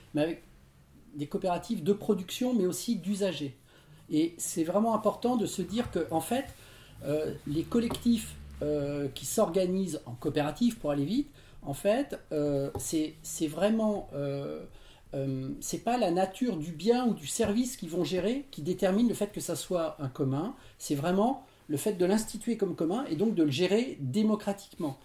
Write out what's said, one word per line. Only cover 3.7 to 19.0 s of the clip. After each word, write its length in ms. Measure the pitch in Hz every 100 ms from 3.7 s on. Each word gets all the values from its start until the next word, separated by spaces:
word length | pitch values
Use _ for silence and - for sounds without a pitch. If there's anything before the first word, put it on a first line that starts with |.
| - - - -
Et 240 | 151 170 -
c'est 260 | - 175
vraiment 300 | 160 190 226
important 420 | 220 208 - 240 247
de 100 | 185
se 160 | -
dire 280 | 170 220 233
que, 140 | 175 156
en 100 | 165
fait, 260 | - 247 277 - - - - -
euh, 280 | - 151 156 143 -
les 160 | 151
collectifs, 720 | - 240 226 - 240 226 - - - -
euh, 460 | 147 147 143 147 139
qui 120 | - -
s'organisent 760 | - 180 185 180 190 190 151 -
en 60 |
coopérative, 640 | 123 160 147 147 - 240 226
pour 120 | 147
aller 140 | 143
vite, 240 | 143 247 285 - - -
en 120 | 147
fait, 440 | 139 202 240 277 - -
euh, 380 | 156 147 139 139 -
c'est, 360 | - 160 156 -
c'est 260 | - - 156
vraiment, 600 | 156 202 220 214 202 -
euh, 500 | 143 143 139 139 156 - - - - -
euh, 360 | 143 135 131 135 -
c'est 220 | - 170
pas 140 | 233 247
la 120 | 190
nature 460 | 175 190 - 247 165
du 160 | 160
bien 340 | 151 196 247 240
ou 80 |
du 120 | 190 143
service 500 | - 208 214 254 -
qu'ils 140 | 165
vont 140 | 175
gérer 420 | 151 180 190 269 -
qui 120 | -
détermine 460 | 147 180 190 202